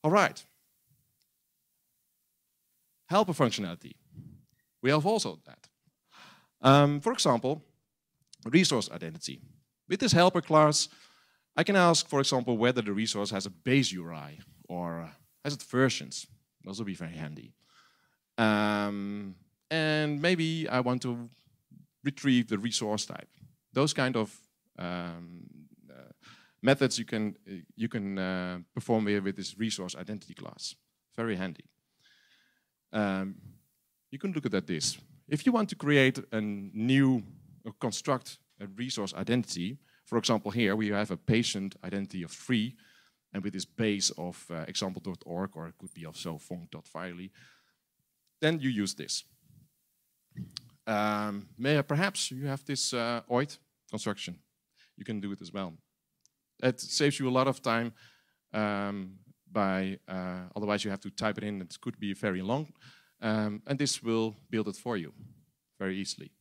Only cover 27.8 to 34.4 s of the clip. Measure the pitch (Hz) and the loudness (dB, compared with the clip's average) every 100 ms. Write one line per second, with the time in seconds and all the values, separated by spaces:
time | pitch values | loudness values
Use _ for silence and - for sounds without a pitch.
27.8 | 113 117 98 98 92 92 90 90 85 - | -4 -2 -4 -4 -2 -2 -4 -8 -10 -10
28.8 | - 113 104 104 98 98 92 95 113 104 | 0 2 2 0 -2 -6 -10 -4 -4 -4
29.8 | 90 - 92 104 - - - - - - | -8 -10 -10 -12 -12 -16 -16 -12 -14 -14
30.8 | _ _ _ - 113 92 92 - _ _ | _ _ _ -6 -4 -2 -4 -8 _ _
31.8 | _ _ _ _ _ _ _ _ _ _ | _ _ _ _ _ _ _ _ _ _
32.8 | _ 110 101 95 95 95 - - _ _ | _ -2 0 0 -4 -10 -18 -20 _ _
33.8 | _ _ _ 139 196 156 | _ _ _ -8 -6 -4